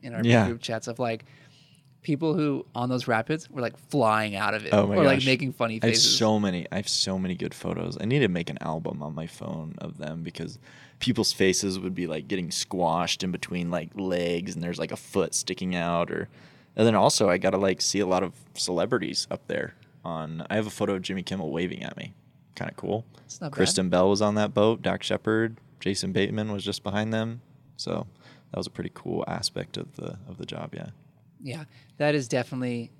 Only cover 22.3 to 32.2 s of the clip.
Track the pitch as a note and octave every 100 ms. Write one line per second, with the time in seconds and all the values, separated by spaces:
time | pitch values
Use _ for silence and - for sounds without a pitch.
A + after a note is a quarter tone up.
22.3 | _ _ - - - F#2 G#2 A#2+ - -
23.3 | - D#3 C#3 F#2+ - F#2 F2+ F#2 G2+ G#2
24.3 | G#2+ G#2 G2+ G#2+ A2+ - F#2+ - G2 -
25.3 | A2 A2+ A2+ - _ - G2 F#2+ F#2+ G2+
26.3 | G#2+ G#2+ G#2 G2 G2 - G2+ A2 A2 A2+
27.3 | A#2 - - _ - - E2+ E2 - -
28.3 | - _ - F#2 - F2 - F2+ E2+ -
29.3 | - - - G1+ - G1+ - E2+ F2 -
30.3 | - - D#2+ D#2+ E2 D#2+ - - _ _
31.3 | _ C#3 C#3 D3+ - - _ D3 D3+